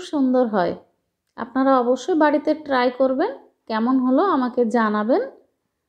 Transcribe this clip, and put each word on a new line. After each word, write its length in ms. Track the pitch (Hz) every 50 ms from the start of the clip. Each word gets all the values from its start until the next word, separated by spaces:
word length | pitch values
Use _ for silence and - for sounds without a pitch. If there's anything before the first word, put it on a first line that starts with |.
| - -
সুন্দর 340 | - 294 262 254 254 254 247
হয়। 280 | 226 208 196 175 170 - - - _ _ _ _ _ _ _ _ _ _ -
আপনারা 340 | 233 247 - 262 262 269 269 254
অবশ্যই 400 | 240 240 254 254 - - 370 302
বাড়িতে 280 | 302 294 285 294 302 311 311 302 -
ট্রাই 240 | 285 269 254 247 254 247 -
করবেন, 320 | 269 262 262 262 349 466 554 - - - _ _ _
কেমন 280 | - 226 220 226 247 262 262
হলো 220 | 247 254 254 285 381 392 339
আমাকে 280 | 269 262 247 240 247 240 220
জানাবেন। 520 | 208 240 220 214 208 214 208 220 277 392 508 539 - - _ _ _ _ _ _ _ _ _